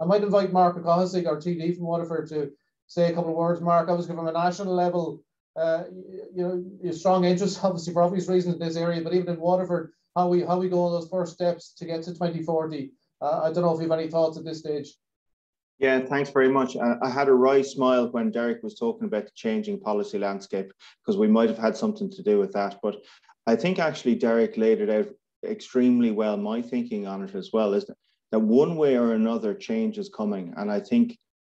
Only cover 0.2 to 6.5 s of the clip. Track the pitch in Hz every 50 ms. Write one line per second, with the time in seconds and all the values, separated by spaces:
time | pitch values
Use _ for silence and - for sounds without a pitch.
0.2 | 202 202 190 202 190 175 175 185 180 175 175 180 170 170 170 180 185 180 190 180
1.2 | 170 165 151 151 156 180 175 160 160 170 175 175 175 165 170 170 170 165 165 160
2.2 | 156 156 156 151 143 139 - _ _ _ _ _ _ _ - 175 170 170 170 170
3.2 | 170 165 165 165 170 170 175 165 170 170 170 170 165 170 180 175 175 160 170 165
4.2 | 165 160 160 170 175 180 175 185 202 190 180 180 180 180 175 175 165 160 170 -
5.2 | _ _ _ _ _ _ - 160 165 165 165 170 180 180 185 185 185 - - 185
6.2 | - - 190 180 175 180